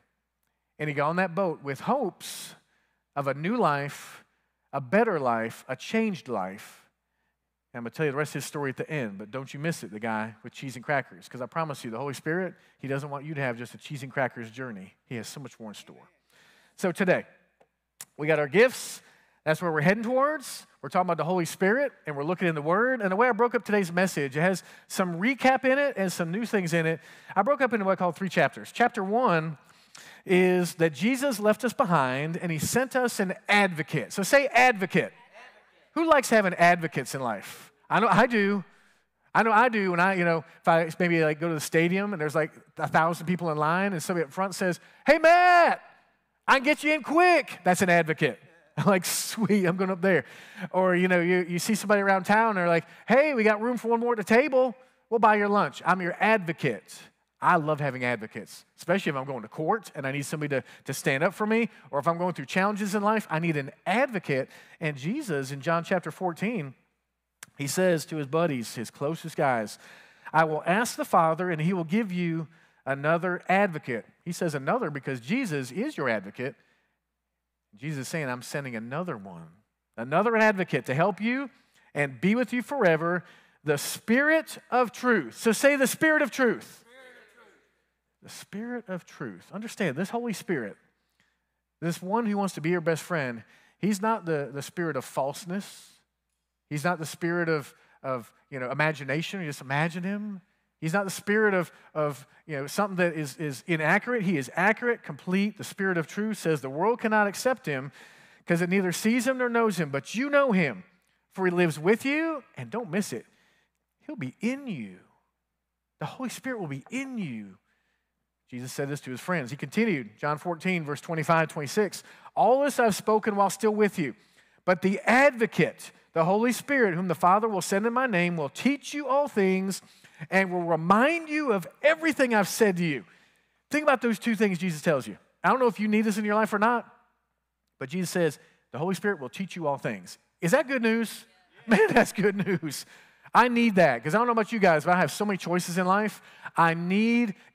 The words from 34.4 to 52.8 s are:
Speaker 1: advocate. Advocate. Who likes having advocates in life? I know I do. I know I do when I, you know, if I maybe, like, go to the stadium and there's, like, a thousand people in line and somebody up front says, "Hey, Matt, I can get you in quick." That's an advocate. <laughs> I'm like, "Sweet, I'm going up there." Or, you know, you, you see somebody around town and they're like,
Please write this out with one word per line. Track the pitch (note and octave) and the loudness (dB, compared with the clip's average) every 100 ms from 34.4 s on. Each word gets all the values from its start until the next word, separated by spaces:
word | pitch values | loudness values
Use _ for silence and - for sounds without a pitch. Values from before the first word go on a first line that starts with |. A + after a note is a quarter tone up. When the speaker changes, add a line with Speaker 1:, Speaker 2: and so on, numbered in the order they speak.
| C#4 | 4
Speaker 1:
advocate. | A#3 B3+ G#3 F#3 F3 | 4 4 4 0 0
Advocate. | G#2+ - _ - - _ _ _ _ | -2 -10 _ -20 -20 _ _ _ _
Who | D4+ E4 | -2 4
likes | D4 - | 4 6
having | A3+ F#3+ | 4 4
advocates | E3+ E3+ F3 D#3+ D3+ B2+ | 4 4 4 0 -6 -6
in | C#3 | -6
life? | B2 G2+ - - - _ _ | -4 -6 -10 -18 -20 _ _
I | D#3+ | 0
know | G#3+ | 4
I | F#3 B3 | 4 4
do. | A3+ G3 G3+ - _ _ _ _ _ _ | 4 0 -2 -6 _ _ _ _ _ _
I | - | 0
know | A3+ | 4
I | G#3+ B3 | 4 4
do | A3 F#3+ | 2 0
when | F3 | 2
I, | F#3 | 2
you | F#3+ | 2
know, | F3 E3 - - | 2 0 -4 -2
if | - | 4
I | E3 E3 - | 4 2 0
maybe, | F3 E3 | 2 4
like, | D#3 D3+ | 2 0
go | E3+ | -4
to | |
the | D#3 | -4
stadium | - E3 E3+ F#3+ G#3 | 0 2 2 0 -2
and | F#3+ | -4
there's, | D3+ | -2
like, | D3 D#3 - _ - | -2 -4 -8 _ -8
a | D3 | 0
thousand | E3+ D#3+ E3+ E3 | 2 2 0 -4
people | F3 F3 | -2 -2
in | D3+ | -2
line | D3+ F3 G3+ | 0 0 -2
and | F3 | -4
somebody | - F3 | -4 -2
up | C#3 | -2
front | F#3 F#3+ | -4 -6
says, | F3 F#3 E3+ - _ - | -2 -2 -4 -10 _ 4
"Hey, | D#4+ | 6
Matt, | D#4+ F4 F4+ F4 E4 F#3 - _ _ _ _ _ - | 8 8 8 8 6 2 -6 _ _ _ _ _ 2
I | C4 | 4
can | |
get | C4 D4+ | 4 2
you | D4 | 2
in | D4+ | 0
quick." | A3+ D#4 F4+ E4 - - | 2 6 6 6 2 -2
That's | F3+ F3+ | 0 2
an | F#3 | 4
advocate. | E3+ D#3+ D#3 D3 G#2+ - _ | 4 4 0 0 -2 -18 _
<laughs> | _ - | _ 0
I'm | |
like, | F3 F#3 | 2 2
"Sweet, | - - - - G#3 G#3 | 2 -4 -4 -4 0 2
I'm | F3+ F#3 | 2 0
going | F#3+ | -4
up | F#3+ | 0
there." | F#3+ E3 - - - A3 F3+ | 2 2 0 -18 -20 -14 -4
Or, | F#3 F#3 | 0 2
you | F3+ F#3 | 2 4
know, | F3+ | 4
you, | E3+ G#3+ E3+ | 4 2 0
you | F3 | -4
see | - | -2
somebody | G#3+ G3+ G#3 | -2 2 2
around | G3 F#3+ | 4 2
town | F3+ G#3 A3+ | 4 4 4
and | G3 | 2
they're | E3+ | 2
like, | E3+ | 2